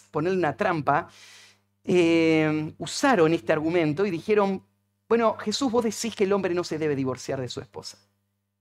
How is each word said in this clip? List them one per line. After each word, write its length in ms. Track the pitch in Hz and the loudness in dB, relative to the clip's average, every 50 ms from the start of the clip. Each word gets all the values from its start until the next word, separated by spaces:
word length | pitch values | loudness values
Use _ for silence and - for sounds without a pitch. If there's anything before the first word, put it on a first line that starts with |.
| - _ | -14 _
ponerle 280 | - 156 151 180 190 185 | -6 -4 -2 -2 -2 0
una 180 | 170 147 - | 0 -2 -2
trampa, 520 | - 208 190 175 160 135 135 139 156 - - - - - - - - - - _ _ _ _ _ _ _ | -2 -2 -2 -2 -2 0 0 0 0 -2 -4 -10 -20 -20 -20 -20 -20 -20 -20 _ _ _ _ _ _ _
eh, 880 | - 180 180 175 165 165 165 165 160 160 156 156 156 156 151 151 160 - - | 0 2 4 4 4 4 4 4 4 4 4 2 2 0 -2 -4 -6 -8 -10
usaron 560 | 175 156 - - - 277 262 196 160 156 165 | -10 -10 -4 0 2 2 4 6 4 4 4
este 180 | 165 - - 160 | 2 0 0 0
argumento 520 | 151 151 160 170 180 165 151 147 151 196 | 0 0 0 0 2 2 0 0 0 -2
y 60 | 214 | -2
dijeron, 540 | 170 160 - - 208 208 202 196 196 185 - _ _ _ _ _ _ _ _ - | -2 -4 -2 0 2 2 2 2 0 -4 -6 _ _ _ _ _ _ _ _ 0
"Bueno, 280 | 220 233 233 220 - - | 0 2 2 2 0 -2
Jesús, 320 | - 214 208 - 277 262 | -4 -6 -4 -2 -2 0
vos 140 | 208 247 233 | 0 0 0
decís 320 | 233 202 - - 233 196 | -2 -2 -4 -6 -6 -2
que 80 | - 208 | -2 0
el 80 | 190 202 | 2 2
hombre 220 | 202 190 185 175 | 0 0 0 -2
no 100 | 175 170 | -2 -4
se 140 | - 175 156 | -4 -4 -2
debe 180 | 160 151 143 | -2 0 0
divorciar 440 | 135 135 131 127 123 - - 139 131 | 0 -2 -2 -4 -6 -6 -6 -6 -6
de 80 | 127 123 | -6 -8
su 120 | - - | -10 -12
esposa, 380 | 123 - - - - - - - _ _ _ _ _ _ _ _ _ _ _ _ | -14 -14 -14 -16 -16 -16 -18 -20 _ _ _ _ _ _ _ _ _ _ _ _